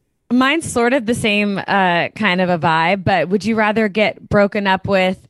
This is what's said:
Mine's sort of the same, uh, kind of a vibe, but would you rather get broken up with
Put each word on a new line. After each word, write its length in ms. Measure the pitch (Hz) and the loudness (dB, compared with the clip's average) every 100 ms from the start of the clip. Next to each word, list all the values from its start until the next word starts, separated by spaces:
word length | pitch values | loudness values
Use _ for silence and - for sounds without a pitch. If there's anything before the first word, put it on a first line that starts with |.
| _ _ - | _ _ -4
Mine's 400 | 247 262 320 277 | 0 2 0 -2
sort 220 | 247 233 | -2 0
of 140 | 277 214 | 0 -2
the 80 | 240 | -2
same, 440 | 220 208 208 190 - | 0 0 -2 -4 -2
uh, 440 | 196 185 170 143 | 0 2 0 -2
kind 300 | - 208 180 | -2 -2 0
of 100 | 185 | 0
a 100 | 175 | 0
vibe, 440 | 170 160 165 196 | 0 2 2 0
but 260 | 180 185 160 | 0 0 0
would 140 | 202 | -2
you 120 | 190 226 | -2 0
rather 320 | 214 214 220 | 0 0 -2
get 420 | 202 208 - - | 0 -2 -2 -2
broken 380 | 208 202 208 202 | 2 2 0 -2
up 180 | 190 196 | -2 0
with 400 | 196 185 190 - | 0 0 -2 -6